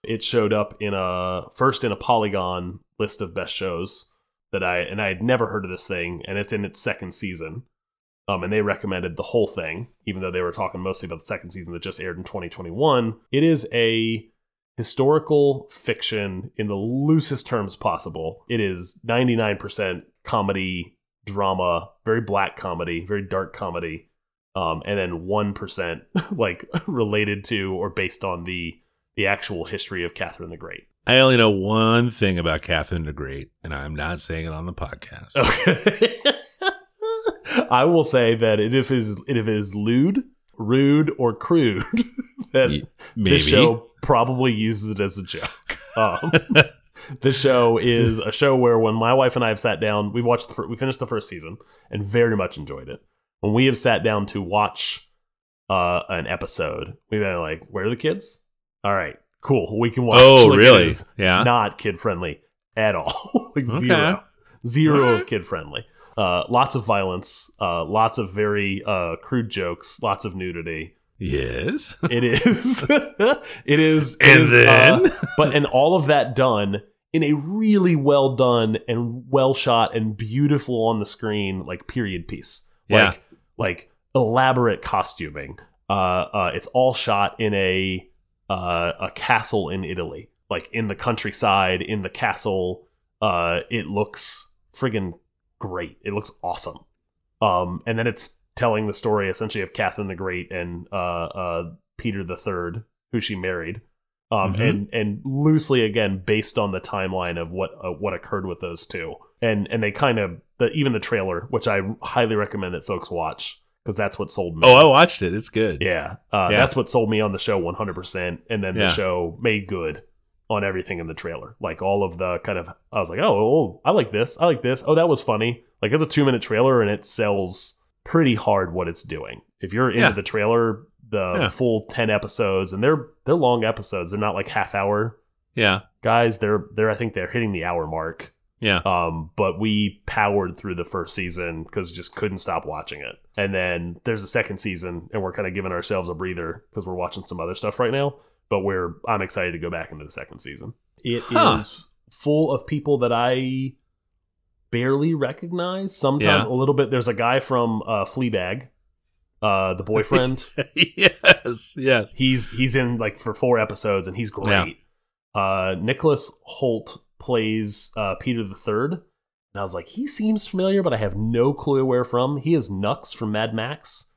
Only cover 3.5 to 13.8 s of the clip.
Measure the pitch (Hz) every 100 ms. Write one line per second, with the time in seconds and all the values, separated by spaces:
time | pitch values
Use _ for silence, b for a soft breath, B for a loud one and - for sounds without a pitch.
3.5 | - 95 85 95 - - _ _ _ _
4.5 | 98 92 90 87 101 104 92 113 127 107
5.5 | 104 95 90 - 92 87 87 - 98 104
6.5 | 110 101 - - 101 92 - 101 87 80
7.5 | 90 - _ _ _ _ _ - 98 95
8.5 | 107 104 98 104 92 87 80 - 120 101
9.5 | - 80 85 120 _ - 92 92 90 87
10.5 | 85 95 92 92 92 90 82 - 98 87
11.5 | 92 85 85 95 - 92 87 92 104 87
12.5 | - 87 90 151 131 113 110 _ 135 160
13.5 | 156 - 120